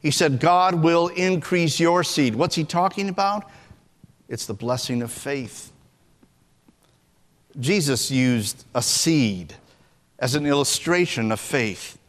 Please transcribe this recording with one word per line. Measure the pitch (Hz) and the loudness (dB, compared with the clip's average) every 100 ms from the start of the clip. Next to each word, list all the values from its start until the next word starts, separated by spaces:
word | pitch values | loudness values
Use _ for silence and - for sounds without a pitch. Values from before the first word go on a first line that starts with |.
He | 156 | 0
said, | 139 165 131 | 2 2 4
"God | 156 175 185 175 | 4 4 4 4
will | 165 170 170 | 4 4 2
increase | 175 185 185 - 180 165 - | 0 0 0 0 0 2 2
your | 165 175 | 4 4
seed." | 170 - 131 | 2 0 0
What's | 110 170 - | 2 -2 -2
he | |
talking | 151 175 190 196 196 | -2 0 0 -2 -6
about? | 185 196 208 208 - - - _ _ - _ _ | -2 -2 -2 -8 -20 -20 -20 _ _ -20 _ _
It's | 113 - | -12 -10
the | |
blessing | 101 117 127 - 123 | -8 -4 -4 -2 -4
of | 117 | -4
faith. | - 139 139 113 - - - _ _ _ _ _ _ _ _ _ _ _ _ _ _ _ _ _ - | -8 -6 -6 -8 -14 -20 -20 _ _ _ _ _ _ _ _ _ _ _ _ _ _ _ _ _ -8
Jesus | 127 202 143 123 - | 0 0 2 -2 0
used | 131 127 120 101 - - | 0 2 2 -2 -10 -6
a | 123 | -4
seed | 117 - - 160 117 95 80 - _ _ _ _ _ _ | -2 0 2 2 2 -2 -10 -18 _ _ _ _ _ _
as | 127 | -2
an | 143 147 | -2 2
illustration | 143 135 - - 175 175 - 110 | 2 0 -2 0 2 2 0 -2
of | 110 | -2
faith. | - 143 113 92 - - | -2 -2 -2 -4 -14 -20